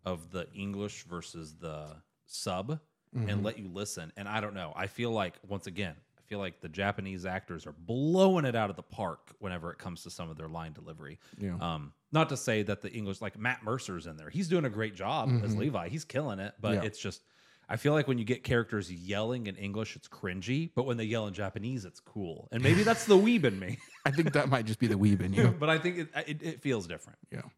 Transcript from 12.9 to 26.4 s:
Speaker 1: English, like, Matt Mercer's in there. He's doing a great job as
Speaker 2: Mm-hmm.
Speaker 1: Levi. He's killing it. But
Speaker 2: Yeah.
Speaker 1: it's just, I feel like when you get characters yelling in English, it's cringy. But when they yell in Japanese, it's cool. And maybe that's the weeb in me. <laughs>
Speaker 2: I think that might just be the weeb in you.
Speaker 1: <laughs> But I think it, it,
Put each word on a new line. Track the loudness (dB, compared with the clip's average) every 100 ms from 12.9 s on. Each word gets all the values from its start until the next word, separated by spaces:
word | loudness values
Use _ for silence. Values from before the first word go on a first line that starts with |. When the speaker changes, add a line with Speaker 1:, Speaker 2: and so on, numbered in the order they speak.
Speaker 1:
English, | -6 -6 -6
like, | -8 -4
Matt | -4 -2
Mercer's | -4 -4 -4 -8 -10
in | -14
there. | -8
He's | -4 0
doing | 2
a | 0
great | -2 -4 -2
job | -2 0 2 2
as | 2
Speaker 2:
Mm-hmm. | 0
Speaker 1:
Levi. | 0 -2 -4
He's | -8
killing | -4 -4 -4 -4
it. | -8 -4
But | 0 0
Speaker 2:
Yeah. |
Speaker 1:
it's | 0 -4
just, | -8 -8 _ _ _ _ _
I | 0
feel | 2
like | 2 2
when | 0
you |
get | 0 -2
characters | 2 2 2 -2 -4
yelling | -8 -4 -2 0 -2 -4
in | -6
English, | -6 -4 -6 -8
it's | -16
cringy. | -8 -6 -4 -2 -2 0
But | -2
when | 0 0
they |
yell | 0 -2 -2
in |
Japanese, | -4 -4 -4 -6 -6
it's | -8 -16
cool. | -14 -8 -6 -8 -6
And | 2
maybe | 6 8
that's | 6 4 10
the | 10
weeb | 10 6
in | 4 2
me. | -4 -8 -10
<laughs> | -2 0
Speaker 2:
I |
think | 4 4
that | 4 4
might | 2 2
just | 2
be | 2
the | 6
weeb | 6 6
in | 4
you. | 6 6
Speaker 1:
<laughs> | 6
But | 4
I | 4
think | 2 -2
it, | -4 -6 -6
it, | -6